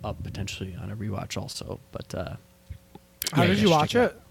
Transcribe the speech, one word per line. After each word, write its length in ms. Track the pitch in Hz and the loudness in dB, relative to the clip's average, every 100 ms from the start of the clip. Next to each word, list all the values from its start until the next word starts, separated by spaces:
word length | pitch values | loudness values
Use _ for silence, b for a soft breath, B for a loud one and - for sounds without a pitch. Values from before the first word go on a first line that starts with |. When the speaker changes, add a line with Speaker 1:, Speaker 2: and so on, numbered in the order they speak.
Speaker 1:
up 200 | 107 - | -8 -8
potentially 520 | - 98 98 - 95 87 | -8 -8 -8 -8 -10 -8
on 80 | 92 | -10
a 60 | 110 | -8
rewatch 440 | 104 87 - - | -6 -6 -6 -8
also, 400 | - - - 98 - | -8 -10 -10 -12 -10
but, 240 | - - 92 | -12 -10 -8
uh, 180 | 87 - - _ _ - - - - _ - | -8 -10 -16 _ _ -18 -18 -20 -20 _ 0
Speaker 2:
How 120 | 156 | 4
Speaker 1:
yeah, 40 | 175 | 4
Speaker 2:
did 80 | 202 | 6
Speaker 1:
you 40 | |
Speaker 2:
you 60 | 208 | 6
Speaker 1:
should 20 | 160 | 6
Speaker 2:
watch 140 | 151 | 6
Speaker 1:
check 100 | 240 | 4
it 40 | 214 | 2
out. 60 | - - | 0 -12